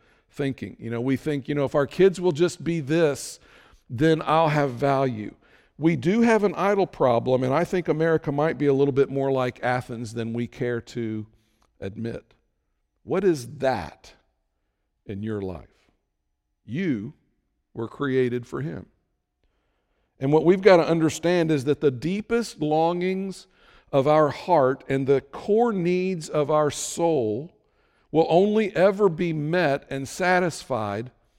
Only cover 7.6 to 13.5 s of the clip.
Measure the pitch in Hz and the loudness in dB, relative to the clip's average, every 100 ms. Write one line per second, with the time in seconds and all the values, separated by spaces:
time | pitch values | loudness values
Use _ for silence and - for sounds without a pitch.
7.6 | 175 185 170 151 165 160 - 143 160 127 | 0 -2 -2 0 2 0 0 -2 -2 0
8.6 | 143 135 143 135 131 139 139 131 127 - | 0 2 2 2 0 0 -2 0 -2 -4
9.6 | 123 127 123 117 117 117 113 117 120 - | -2 -2 -4 -10 -10 -8 -6 -4 -6 -6
10.6 | 123 117 - 123 113 110 107 _ _ _ | -6 -6 -8 -8 -6 -6 -10 _ _ _
11.6 | _ _ 98 107 113 - - _ _ _ | _ _ -12 -10 -10 -10 -14 _ _ _
12.6 | _ _ _ _ - 170 190 156 120 | _ _ _ _ -6 0 2 0 -4